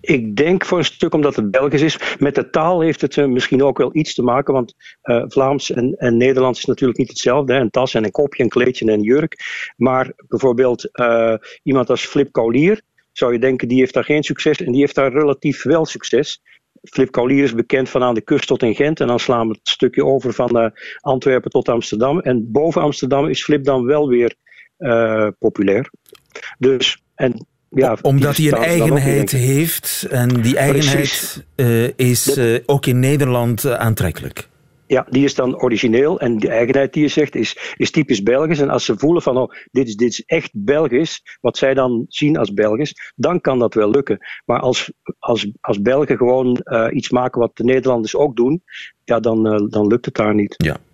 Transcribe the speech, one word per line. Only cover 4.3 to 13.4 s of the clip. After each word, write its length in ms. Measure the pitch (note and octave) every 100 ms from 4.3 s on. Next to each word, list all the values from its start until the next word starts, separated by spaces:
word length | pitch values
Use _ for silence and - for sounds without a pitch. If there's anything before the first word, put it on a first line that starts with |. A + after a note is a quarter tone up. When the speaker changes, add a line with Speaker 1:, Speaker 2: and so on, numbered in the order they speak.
| B2 C#3+
Speaker 1:
want, 200 | C3+ A#2+ _ - -
eh, 220 | - A#2 -
Vlaams 440 | C#3 C3+ C#3 -
en, 220 | B2 B2 E3+
en 200 | B2 A#2
Nederlands 420 | B2+ C3 B2+ A#2+
is 60 | -
natuurlijk 340 | A#2 C3 A2+
niet 80 | B2+
hetzelfde, 440 | - B2+ C3 C3+
hè. 60 | C3
Een 100 | A2+
tas 240 | B2+ B2+
en 100 | A#2
een 80 | G#2+
kopje, 320 | - C#3+ -
een 60 | A#2+
kleedje 360 | - B2 B2+ A2
en 60 |
een 80 | G#2+
jurk. 340 | G#2 C3+ D#3+ - - - - -
Maar 340 | B2 C3 B2+ - _
bijvoorbeeld, 640 | A2+ C3 A#2+ B2+ A#2+ -
eh, 420 | - A#2+ A#2 A2+ A2+ - -
iemand 260 | - C3+ A#2+
als 160 | B2 -
Flip 260 | D3 C3+
Kaulier, 500 | - A#2 B2 E3 G#3 _ _ _
zou 220 | - B2+
je 60 |
denken, 280 | A#2+